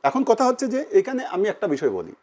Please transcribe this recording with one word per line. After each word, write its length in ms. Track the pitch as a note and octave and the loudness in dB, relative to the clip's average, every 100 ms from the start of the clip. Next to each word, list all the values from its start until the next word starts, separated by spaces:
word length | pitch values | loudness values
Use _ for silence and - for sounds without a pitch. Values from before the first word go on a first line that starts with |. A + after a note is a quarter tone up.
এখন 200 | C#3+ B3+ | -2 0
কথা 220 | B3 A3+ B3+ | 2 4 2
হচ্ছে 220 | B3 C4 | 0 -2
যে 180 | C4 D#4 | -4 2
এখানে 340 | - C4 B3+ - | 2 2 -4 -4
আমি 240 | F3+ G#3 | -2 -2
একটা 180 | - F#3+ | -2 -2
বিষয় 220 | C#3 C3+ | 0 -2
বলি 220 | F#2+ D#2+ - | -2 -8 -16